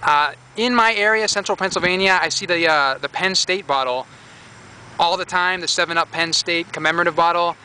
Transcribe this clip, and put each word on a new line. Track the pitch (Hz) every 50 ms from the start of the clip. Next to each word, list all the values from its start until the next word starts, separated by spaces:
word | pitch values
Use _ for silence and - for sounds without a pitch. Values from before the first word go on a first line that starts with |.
uh, | - 160 151 143 147 147 147 160 - - -
in | - 220 247 247
my | 240 226 226 226
area, | 208 202 214 220 220 220 202
central | - 208 196 - 202
Pennsylvania, | - 185 190 180 190 165 175 180 185 190 196 190 185
I | 160 160
see | 147 - 208
the, | 180 180 170 170
uh, | 165 160 151 143 139 135 135
the | - 143
Penn | - - 175 190 190
State | - - - 185 196 196
bottle | - 147 135 131 131 123 127 127 - - - - - - - - - - - - - - - - - - -
all | - 170 175
the | 185 185
time, | - - 180 180 180 185 185
the | 175 151
seven | - - 175 160 170 170
up | 165 147
Penn | - 165 165 165
State | 160 - - - 170 170 170 -
commemorative | - - 156 156 160 170 175 170 160
bottle. | 156 170 170 170 175 175 170 165 -